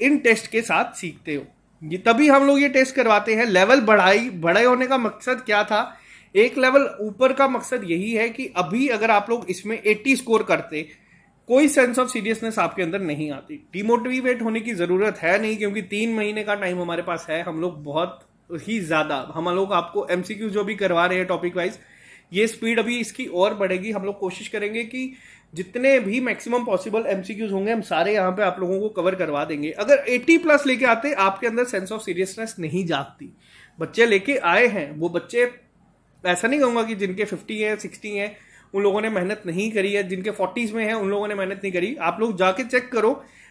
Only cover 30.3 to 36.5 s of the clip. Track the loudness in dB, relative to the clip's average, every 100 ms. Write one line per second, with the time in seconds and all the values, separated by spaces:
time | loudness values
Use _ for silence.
30.3 | 4 6 4 4 2 4 2 0 0 0
31.3 | 0 -2 -2 -2 -4 -6 -8 -6 -4 -4
32.3 | -6 -10 -8 -6 -4 -2 -2 -4 -14 -20
33.3 | -20 _ -20 -20 -10 -6 2 4 4 2
34.3 | 0 2 4 4 2 -6 -4 -4 -4 -4
35.3 | 0 0 -2 _ _ _ _ _ _ -2
36.3 | 0 0